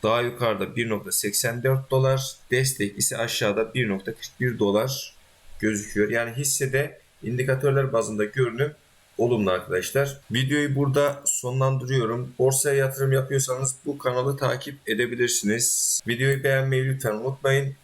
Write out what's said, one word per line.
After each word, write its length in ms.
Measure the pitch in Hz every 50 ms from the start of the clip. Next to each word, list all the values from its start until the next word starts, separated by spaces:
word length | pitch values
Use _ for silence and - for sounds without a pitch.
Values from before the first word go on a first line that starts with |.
| -
Daha 180 | 107 113 120
yukarıda 540 | 123 120 120 - 123 117 107 98 98 - -
bir 140 | - 117 113
nokta 220 | 110 101 - 95
seksen 520 | - - - 104 101 - - 120 117 120 120
dört 280 | 131 135 135 135 -
dolar. 440 | 135 131 131 135 135 135 131 - - - - -
Destek 460 | 127 123 131 131 131 - 104 101 101 -
ise 200 | - - - 113
aşağıda 560 | 117 117 - - 123 107 101 107 113 113 -
bir 160 | 127 123 110
nokta 240 | 98 98 - - 113
kırk 180 | - - - - _
bir 200 | 127 127 117 -
dolar 560 | 107 101 101 104 117 131 131 - - - - - - _ - _ _ - - -
gözüküyor. 500 | - 107 110 104 107 - - 104 104 104
Yani 220 | 113 117 117 117
hissede 680 | 117 123 143 - - - 143 131 135 135 143 - - - _ _ _ _ -
indikatörler 680 | 110 120 127 131 135 131 131 135 143 131 139 135 - -
bazında 320 | 113 110 107 110 104 104
görünüm 480 | 104 - 135 131 120 113 117 139 151 151 _ _ _ _ _ _ _ _ -
olumlu 340 | 110 120 123 113 104 95
arkadaşlar. 680 | 90 90 - - 90 92 92 - - 135 143 139 139 - _ _
Videoyu 440 | 107 117 135 131 143 147 147 143 135
burada 460 | 135 143 139 135 143 143 143 139 139 -
sonlandırıyorum. 1080 | - - - - 123 127 131 131 135 135 131 127 127 135 135 117 110 117 123 127 131 - -
Borsaya 360 | 127 131 131 131 - 147 139
yatırım 360 | 139 135 131 135 135 139 135
yapıyorsanız 640 | 135 135 131 - 139 135 131 131 127 127 135 131 - - _
bu 120 | 147 139 139
kanalı 400 | - 131 123 127 127 139 139 139
takip 380 | 139 127 127 127 - 143 139 143 _ -
edebilirsiniz. 1120 | 113 104 123 113 120 120 123 120 - - - 101 107 117 123 - - - - - - - - 117
Videoyu 360 | 120 117 131 139 139 135 135
beğenmeyi 420 | 139 135 135 135 135 135 131 131
lütfen 280 | 131 135 135 - 110 107
unutmayın. 600 | 107 117 131 135 - - 135 135 139 139 135 139 -